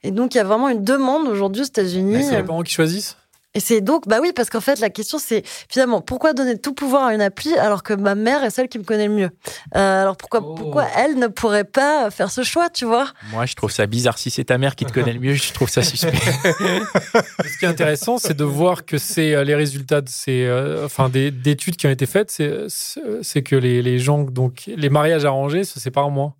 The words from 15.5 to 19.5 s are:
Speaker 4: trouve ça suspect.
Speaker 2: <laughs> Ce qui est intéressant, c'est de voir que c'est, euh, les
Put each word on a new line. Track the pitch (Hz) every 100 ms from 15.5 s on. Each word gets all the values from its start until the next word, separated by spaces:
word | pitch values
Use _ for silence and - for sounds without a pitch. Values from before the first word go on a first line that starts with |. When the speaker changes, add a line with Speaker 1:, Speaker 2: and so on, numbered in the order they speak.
Speaker 4:
trouve | - 123
ça | -
suspect. | - - 165
Speaker 2:
<laughs> | 151 117 131 190 - 190 185 214 196 -
Ce | 233 - - 160 -
qui | 180
est |
intéressant, | 165 156 151 - 247
c'est | - 147
de |
voir | 147 143 175 175 -
que | 147
c'est, | - - 156
euh, | 147
les | 139